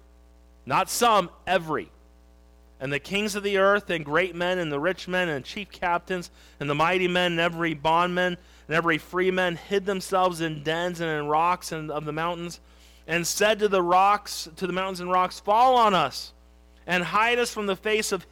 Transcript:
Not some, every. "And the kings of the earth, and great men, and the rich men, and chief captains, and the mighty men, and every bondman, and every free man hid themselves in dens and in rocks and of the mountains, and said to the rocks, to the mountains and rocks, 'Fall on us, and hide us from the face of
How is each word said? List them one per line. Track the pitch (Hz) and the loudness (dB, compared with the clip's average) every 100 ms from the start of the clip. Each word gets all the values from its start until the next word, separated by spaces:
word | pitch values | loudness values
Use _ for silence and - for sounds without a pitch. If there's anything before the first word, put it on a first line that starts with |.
| _ _ _ _ _ _ - | _ _ _ _ _ _ -2
Not | 147 185 | 0 0
some, | - 240 214 180 - - | 2 4 4 2 -4 -2
every. | 185 160 139 82 - - - - - - - - - | 0 0 -4 -6 -14 -20 -20 -20 -20 -20 -20 -20 -10
"And | 135 | -6
the | 143 | -4
kings | - 196 214 | -4 -2 -2
of | 202 | -4
the | 202 196 | -2 2
earth, | 196 202 202 | 4 2 0
and | 170 | -6
great | 143 151 185 | -2 -2 -2
men, | 170 175 185 | -2 -2 -2
and | 165 | -2
the | 143 | -2
rich | 160 185 - | -2 -4 -4
men, | 180 180 | -2 -2
and | 143 | -4
chief | 127 - 196 | -8 -12 -12
captains, | - 180 170 - 185 170 - - - | -6 -2 -2 -2 -8 -8 -16 -20 -8
and | 143 | -4
the | |
mighty | 147 160 185 180 | 0 2 2 2
men, | 180 180 | 2 2
and | 170 | 2
every | 170 170 170 | 0 0 -4
bondman, | 147 156 165 180 180 180 175 - - - | -2 2 2 2 0 -2 -2 -10 -20 -4
and | |
every | 156 165 156 | 0 2 0
free | - 180 185 | -2 -2 0
man | 185 185 165 | 2 0 -2
hid | - 202 190 | -4 -2 -2
themselves | 190 - 190 185 165 | -4 -2 0 0 0
in | 165 156 | -4 -4
dens | 147 160 180 170 | -4 -2 -2 -4
and | 165 | -4
in | 151 147 | -4 0
rocks | 151 170 180 - | 2 2 0 -4
and | 160 156 | -8 -6
of | 147 | -6
the | 151 | -6
mountains, | 151 170 170 175 - - - - - - | -4 -4 -4 -8 -12 -20 -20 -20 -20 -4
and | 165 165 | -4 -2
said | - 208 220 | 0 2 2
to | 208 | 2
the | 190 | 2
rocks, | 175 180 196 208 - - - - | 4 6 6 4 -2 -12 -12 -8
to | 180 | -6
the | |
mountains | 180 190 185 | -4 -4 -6
and | 180 | 0
rocks, | 185 185 - | 2 0 -2
'Fall | - 208 254 254 | 0 4 6 6
on | 220 | 6
us, | 185 139 - - - _ _ _ _ - | 4 2 -2 -14 -18 _ _ _ _ -4
and | 180 | -2
hide | 170 196 226 240 | 0 2 2 2
us | 240 | 0
from | - 202 | -2 -4
the | 185 | -2
face | 220 214 214 | 0 -2 0
of | 190 - | -4 -4